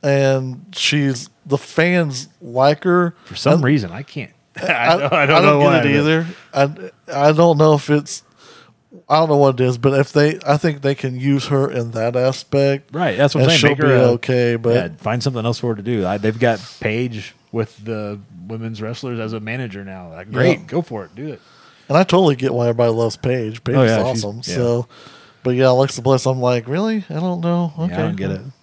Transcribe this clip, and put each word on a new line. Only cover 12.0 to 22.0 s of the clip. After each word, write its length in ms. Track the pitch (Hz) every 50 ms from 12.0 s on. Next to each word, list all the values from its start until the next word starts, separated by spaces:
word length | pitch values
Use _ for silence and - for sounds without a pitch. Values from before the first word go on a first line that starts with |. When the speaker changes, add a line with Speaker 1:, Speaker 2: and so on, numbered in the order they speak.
| 110 120 123
Speaker 1:
aspect. 760 | 127 127 131 135 - - _ - 139 139 139 139 139 - _ -
Speaker 2:
Right, 240 | 151 180 156 98 95
that's 180 | 139 143 -
what 80 | 151 127
I'm 60 | 135
Speaker 1:
And 100 | 165 156
Speaker 2:
saying. 160 | 127 147 143
Speaker 1:
she'll 100 | 139 151
Speaker 2:
Make 60 | 143
her 60 | 135 123
Speaker 1:
be 40 | 127
Speaker 2:
a, 40 | 123 120
Speaker 1:
okay, 420 | 120 - - 127 123 123 120 120
but 180 | 117 117 117 117
Speaker 2:
yeah, 140 | 120 92 85 80 -
find 240 | - 107 113 123
something 240 | 117 147 127 120 110
else 140 | 117 117 -
for 80 | - 123
her 80 | 113
to 60 | 104
do. 240 | 98 113 123 110 95
I, 120 | 90 98 104
they've 200 | 101 110 110 113
got 200 | 127 120 113 101 92 - - -
Paige 560 | - 107 107 113 127 123 117 107 104 - - _ _ _
with 320 | - 113 110 - - - 104
the 360 | 110 113 107 107 104 104 101 101 110 - 87 87 95
women's 340 | 113 113 113 113 113 104
wrestlers 380 | 107 107 120 - - 131 120 113
as 140 | 110 110 110
a 60 | 110
manager 440 | 107 110 117 127 131 117 98 101 98
now. 240 | 98 95 95 90 85
Like, 220 | 80 82 92 104
great, 280 | 110 127 131 131 - -
Speaker 1:
Yeah. 60 | -
Speaker 2:
go 160 | - - 170
for 240 | 165 - 123 107 95
it, 100 | 78 _
do 120 | 101 139 156
it. 140 | 131 - _ _ _ _ _ - _ _ _ _
Speaker 1:
And 80 | 139
I 60 | 160